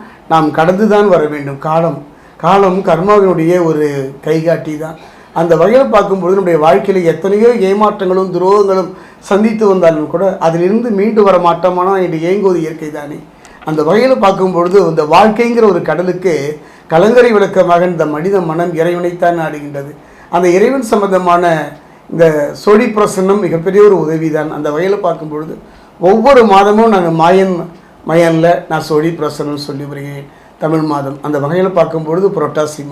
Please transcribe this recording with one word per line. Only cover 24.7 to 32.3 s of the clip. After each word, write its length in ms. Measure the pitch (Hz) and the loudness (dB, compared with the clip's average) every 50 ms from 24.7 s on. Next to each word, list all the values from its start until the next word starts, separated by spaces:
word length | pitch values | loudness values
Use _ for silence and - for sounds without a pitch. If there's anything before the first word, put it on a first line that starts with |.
| 147 | -4
வகையில் 300 | 156 175 190 202 202 202 | -2 -2 -2 -2 -2 -2
பார்க்கும் 260 | 175 165 160 160 156 147 | -4 -4 -6 -8 -10 -10
பொழுது 220 | 151 156 160 - - - - - - - - _ - 165 180 | -10 -10 -12 -14 -16 -18 -20 -20 -20 -20 -20 _ -2 0 2
ஒவ்வொரு 340 | 202 226 226 277 277 254 226 214 | 2 4 4 6 6 6 6 6
மாதமும் 420 | 196 196 202 202 208 214 226 233 214 | 6 4 4 4 4 2 2 2 2
நாங்கள் 220 | 190 175 165 160 160 | 2 0 0 0 2
மாயன் 340 | 160 170 185 190 190 190 180 170 - - - - - - - - - - | 2 4 4 4 2 0 -2 -4 -8 -10 -14 -20 -20 -20 -20 -14 -8 -2
மயனில் 400 | 160 170 170 165 165 160 160 170 175 180 175 - | 0 2 2 2 2 2 2 2 2 0 -2 -4
நான் 160 | 165 156 143 - | -6 -6 -4 -2
சொழி 200 | 156 151 156 165 165 - | -2 0 0 -2 -2 -4
பிரசன்னம் 440 | 151 147 143 - 147 147 147 143 143 - | -6 -6 -6 -6 -8 -6 -8 -8 -8 -10
சொல்லி 200 | 139 139 143 143 | -10 -10 -12 -12
வருகிறேன். 380 | 143 143 139 143 143 139 139 - - - - - - - 165 | -12 -14 -14 -14 -14 -14 -16 -18 -20 -20 -20 -20 -10 -6 -4
தமிழ் 220 | 156 160 160 156 151 147 | -2 0 0 -2 -2 -4
மாதம் 240 | 143 135 135 143 - - 147 | -4 -6 -6 -8 -8 -8 -6
அந்த 120 | 147 143 143 | -4 -4 -4
வகையில் 320 | 143 165 180 190 190 180 175 | -2 -2 0 0 0 0 0
பார்க்கும் 280 | 160 160 - 160 156 156 | 0 0 -2 -6 -6 -4
பொழுது 200 | 160 175 196 - | -2 -2 -2 -2